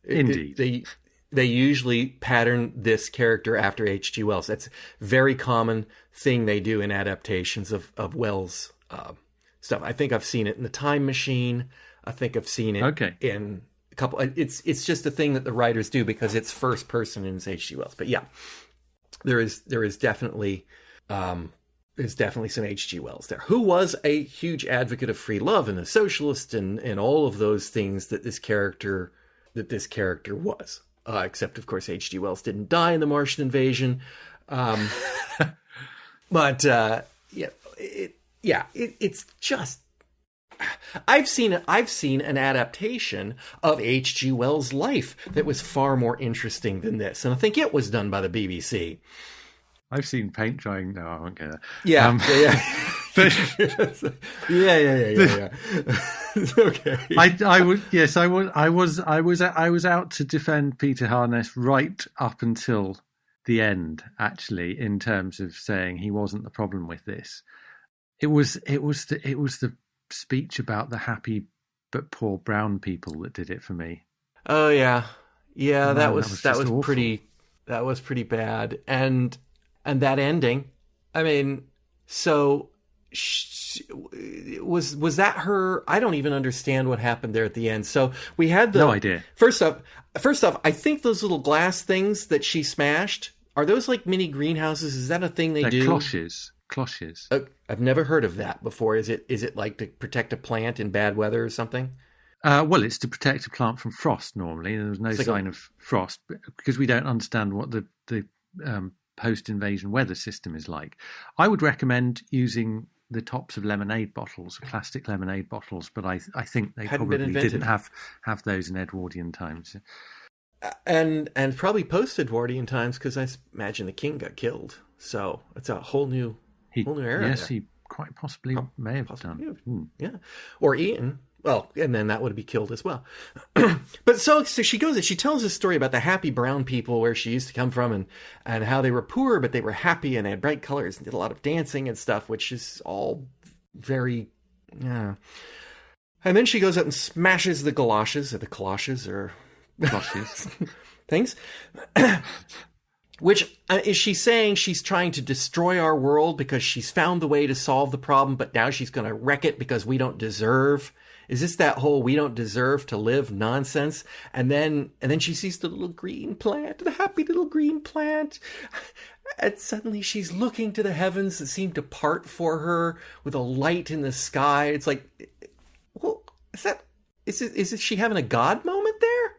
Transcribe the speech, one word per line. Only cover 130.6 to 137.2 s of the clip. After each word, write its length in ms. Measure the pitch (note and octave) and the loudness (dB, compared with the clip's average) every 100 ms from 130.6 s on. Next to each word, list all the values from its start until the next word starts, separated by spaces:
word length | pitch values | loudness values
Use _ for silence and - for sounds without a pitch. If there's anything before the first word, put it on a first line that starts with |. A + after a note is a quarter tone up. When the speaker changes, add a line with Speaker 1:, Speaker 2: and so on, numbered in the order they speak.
| C#3+ C3 | 2 2
Speaker 1:
eaten. 440 | F#3 - A#2+ D3 _ _ | 0 -2 -4 -6 _ _
Well, 260 | D3+ A2+ - - | 0 0 -2 -4
and 180 | D#3 | 0
then 140 | A2+ G#2+ | 0 0
that 140 | G#2+ | -2
would 160 | B2 G#2 | -4 -6
be 60 | - | -4
killed 260 | A2+ G#2 | -4 -4
as 140 | A2+ F3+ | -6 -6
well. 180 | B2+ - | -8 -12
<clears throat> 440 | - - - - - A3+ D#3 - - - | -20 -20 -20 0 4 6 4 -6 2 4
But 140 | A#3+ | 6
so, 240 | - D4+ | 6 6
so 180 | D4 - | 4 0
she 160 | G#3+ G#3+ | 0 2
goes, 260 | D#4 B3 - | 2 2 0
she 100 | F3 | 0
tells 240 | C#4 D4+ | 0 2
this 100 | G#3+ | 0
story 220 | - F#3+ E3 | 0 2 2
about 160 | C3 | 2
the 80 | B2 | 2
happy 300 | C#3 F#3+ D#3 | 2 0 0
brown 320 | B2 B2 C#3 C3 | 0 0 0 0
people 340 | B2+ A#2 A#2 | -2 0 2
where 140 | A#2 | 2
she 160 | A2+ | 0